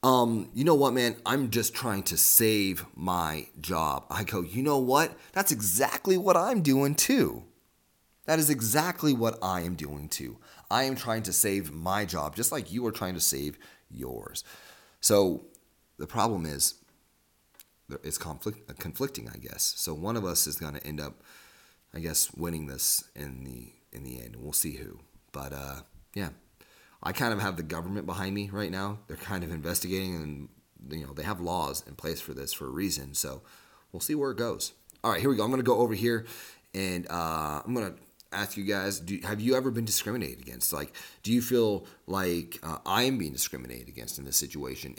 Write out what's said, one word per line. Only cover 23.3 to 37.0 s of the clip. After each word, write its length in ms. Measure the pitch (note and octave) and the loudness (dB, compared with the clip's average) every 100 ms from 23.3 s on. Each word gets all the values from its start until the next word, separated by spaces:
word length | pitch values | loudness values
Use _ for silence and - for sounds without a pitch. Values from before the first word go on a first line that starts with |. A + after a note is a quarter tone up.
| B1+ | -10
the, 300 | C2+ A#1+ A#1 - _ | -12 -12 -16 -20 _
in 120 | A#1 | -16
the 180 | C2 B1 | -12 -12
end. 140 | A#1+ A1+ | -12 -12
We'll 180 | C2 | -4
see 200 | - E2 | -2 -2
who. 260 | - - G1+ - - _ | -4 -12 -16 -20 -20 _
But, 220 | C#2 C2+ | -12 -10
uh, 280 | C#2 C#2 C#2 - - - | -8 -10 -12 -14 -20 -12
yeah, 160 | - F2+ - _ _ - _ - _ | -8 -8 -8 _ _ -20 _ -20 _
I 100 | - | -6
kind 220 | F2+ A#2+ | -2 0
of 60 | G#2+ | 0
have 180 | G2 F2 | -2 -4
the 60 | |
government 420 | D#2 E2 E2+ G2+ D2+ | -6 -6 -6 -6 -6
behind 300 | F2 G2 G2+ | -6 -4 -4
me 140 | G2+ | -4
right 200 | G2 G2+ | -4 -4
now. 280 | F#2 G2 G#2 - | -4 -6 -8 -10
They're 100 | - | -12
kind 260 | - G2 | -6 -6
of 80 | E2+ | -4
investigating, 640 | E2 D2+ F2 F2+ F#2+ F#2+ F2 | -6 -2 -2 0 -2 -2 -4
and, 340 | D2+ C#2+ C#2+ - _ _ B1+ | -6 -8 -12 -18 _ _ -12
you 140 | D#2+ C#2 | -10 -10
know, 80 | |
they 100 | C#2 | -8
have 160 | D#2 G2 | -6 -4
laws 440 | F2 F2+ D2 C#2 - | -2 -2 -2 -4 -10
in 80 | C#2 | -10
place 260 | D#2+ D#2+ | -6 -6
for 120 | - | -8
this 200 | C2 C2+ | -10 -8
for 120 | - C2+ | -8 -6
a 60 | |
reason. 420 | C2+ G2 D#2 C#2 | -4 -2 -2 -4
So 280 | C#2 D2+ C2+ - - - - _ | -4 -4 -6 -14 -20 -20 -20 _
we'll 100 | F2+ | -8
see 140 | - D3+ | -2 0
where 160 | C#3 | -2
it 60 | B2+ | -2
goes. 360 | A#2 - - - _ - | -2 -2 -6 -8 _ -4
All 80 | A2+ | 0
right, 100 | F#2 | 2
here 80 | B2 | 4
we 60 | A#2+ | 4
go. 80 | |
I'm 60 | G#2+ | 4
gonna 140 | C3 | 2
go 140 | B2 A2 | 4 6
over 160 | A#2+ | 6
here, 320 | G#2+ A#2 A#2 A2+ - - - _ | 4 2 0 -2 -14 -16 -20 _
and, 340 | F#2+ F#2+ F2+ | -4 -2 -2